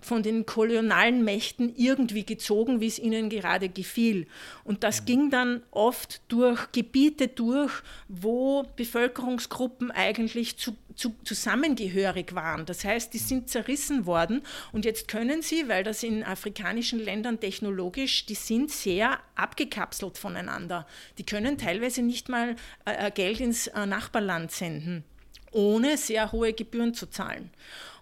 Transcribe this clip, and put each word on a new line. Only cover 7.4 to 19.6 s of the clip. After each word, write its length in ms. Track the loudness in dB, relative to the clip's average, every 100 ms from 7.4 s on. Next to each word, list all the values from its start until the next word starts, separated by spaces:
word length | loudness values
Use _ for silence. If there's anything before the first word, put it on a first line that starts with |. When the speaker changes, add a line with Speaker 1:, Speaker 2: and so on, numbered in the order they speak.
| 2 2 2 -2 -12 -18 -14
Speaker 1:
wo 560 | -4 0 2 2 2 0 -6
Bevölkerungsgruppen 1120 | -2 2 2 0 -4 -4 -4 -2 -4 -2 -4
eigentlich 680 | 0 0 0 -2 -2 -4 -4
zu, 200 | -8 -8 -12 -6
zu, 220 | -6 -6 -8
zusammengehörig 1080 | -4 0 2 2 0 0 0 0 0 -4
waren. 320 | -4 -4 -4 -6
Das 200 | -4 -2
heißt, 280 | -2 -4
die 40 | -6
Speaker 2:
Mhm. 60 |
Speaker 1:
sind 260 | -2 -2 -2
zerrissen 560 | -4 -2 -2 0 0 2
worden 380 | 2 2 0 -4 -12 -8
und 140 | -2 -2
jetzt 240 | -2 -4
können 320 | -2 0 0
sie, 260 | 0 -2 0
weil 160 | 0
das 180 | 0 -2
in 220 | -2 -2
afrikanischen 760 | -2 -6 -6 -6 -4 -2 -2 -2
Ländern 420 | -2 -2 -2 -2
technologisch, 840 | -4 -2 -2 -2 -2 -2 0 0 -2
die 100 | -6
sind 360 | -2 0 0
sehr 480 | -2 0 2 2 0 -6 -4
abgekapselt 840 | -4 -2